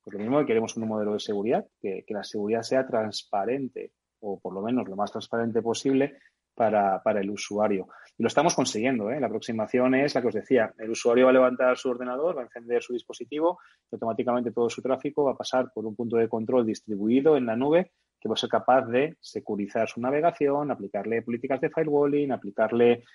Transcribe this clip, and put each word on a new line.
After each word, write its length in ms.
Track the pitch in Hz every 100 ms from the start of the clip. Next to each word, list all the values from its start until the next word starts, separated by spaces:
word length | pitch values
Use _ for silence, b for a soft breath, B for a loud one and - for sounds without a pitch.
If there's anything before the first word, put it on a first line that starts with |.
pues 100 | -
lo 60 | 101
mismo 200 | 110 143
que 60 | 127
queremos 320 | 113 113 117
un 100 | 113
modelo 260 | 110 104
de 60 | 104
seguridad, 460 | - 101 107 139 - _
que, 220 | 104 95 -
que 80 |
la 100 | 104
seguridad 380 | 98 110 104 117
sea 240 | 113 131 131
transparente, 1080 | 120 107 101 - 104 101 135 127 - 95 _ _ _
o 200 | 107 95
por 140 | 92
lo 80 | 92
menos 260 | 110 127 95
lo 80 | 95
más 160 | 101
transparente 520 | 113 - 117 117 113
posible, 540 | 113 110 135 135 139 b b b _ -
para, 460 | 110 104 98 92
para 180 | 113 104
el 100 | 98
usuario. 560 | 104 - 104 107 98 - B B -
Y 60 |
lo 60 | 113
estamos 260 | - 160
consiguiendo, 560 | 160 127 107 127 123 104
¿eh? 100 | 147
La 60 | 113
aproximación 720 | 107 - 113 107 123 127 131
es 180 | 143
la 80 | 139
que 60 | 120
os 80 | 104
decía. 360 | - 127 110 -
El 140 | 110
usuario 340 | 113 123 120 131
va 60 |
a 20 |
levantar 420 | 131 127 123 127 123
su 100 | 131
ordenador, 480 | 120 123 127 165 151
va 40 |
a 40 | 117
encender 380 | 120 117 120
su 100 | -
dispositivo 640 | 120 - - 120 147 165 180 b b _
y 40 | 107
automáticamente 560 | 117 110 123 123 117
todo 180 | 120 117
su 100 | -
tráfico 440 | 123 131 147 143
va 80 | 139
a 40 | 123
pasar 360 | - 127 123
por 100 | - 110
un 80 | 107
punto 220 | 117 117
de 120 | 113
control 380 | 113 110 127 110
distribuido 720 | 101 - 101 107 127 151 147
en 100 | 120
la 80 | 113
nube 380 | 143 165 180 _ _ _
que 100 | 110
va 40 |
a 40 | 110
ser 120 | 117
capaz 360 | 110 - 131 117
de 320 | 120 151 -
securizar 680 | - 110 - 104 101 117 110
su 100 | -
navegación, 720 | 123 147 170 165 143 143 147
aplicarle 540 | 120 98 104 104 113
políticas 360 | 120 117 135 131
de 120 | 156
firewalling, 600 | - 156 147 143 147 143
aplicarle, 720 | 117 101 - 110 120 120 120 b